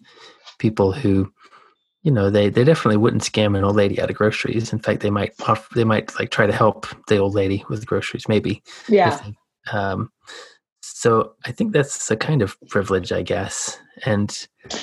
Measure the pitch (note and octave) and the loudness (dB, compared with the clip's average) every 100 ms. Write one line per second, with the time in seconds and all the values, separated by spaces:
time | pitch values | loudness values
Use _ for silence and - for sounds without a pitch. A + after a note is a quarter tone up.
0 | _ - - - - - A2 A2 F#2+ - | _ -20 -20 -20 -20 -2 -2 2 0 2
1 | G2+ G2 F#2+ _ - - _ _ _ _ | 2 2 0 _ -20 -20 _ _ _ _
2 | D#3 A#2 G2 G#2 G#2 A2+ C#3 D#3+ A2+ G#2 | 0 2 4 4 4 4 4 4 4 4
3 | A#2+ A2+ - A2 G#2 G2 G2 G#2 G2 F#2+ | 4 2 -2 0 2 2 2 4 2 0
4 | F#2 - G#2+ - - A2+ A2 G#2+ - G#2 | -4 0 0 0 -2 -4 -4 -4 -2 -2
5 | G#2 G2+ F#2+ - - A2 - A#2 A2 G#2 | -2 -2 -4 -4 -2 -2 -2 0 2 2
6 | - - - - G#2 - A2 - - - | -2 -6 -2 2 2 4 2 2 -8 -14
7 | - G#2 G2 G2+ F#2+ G2 - A2 - G2 | 0 2 2 0 0 -2 -4 -10 -4 -4
8 | - - - G#2+ - G#2+ - - - G3+ | -4 -8 0 0 0 -6 -10 -16 2 4
9 | E3+ - G#2 - _ _ - G#2 G2 F#2+ | 4 0 -8 -16 _ _ -8 -4 -4 -4
10 | A2+ _ - - - _ _ _ - - | -6 _ -20 -20 -20 _ _ _ -20 -2
11 | A#2+ A2+ - _ B2 - G#3+ D3+ C#3+ - | 2 2 0 _ -10 -4 -2 0 -2 -6
12 | - A2 - D3 F#2+ - - G#2 F#2+ F#2 | -4 -2 0 0 0 -4 -4 -4 0 -2
13 | F2+ F#2 F2+ F#2 F#2+ - - - _ - | -2 -4 -2 -4 -4 -8 -8 -12 _ -8
14 | A2+ G#2 G#2 - - _ - - | -2 0 -2 -6 -16 _ -14 -4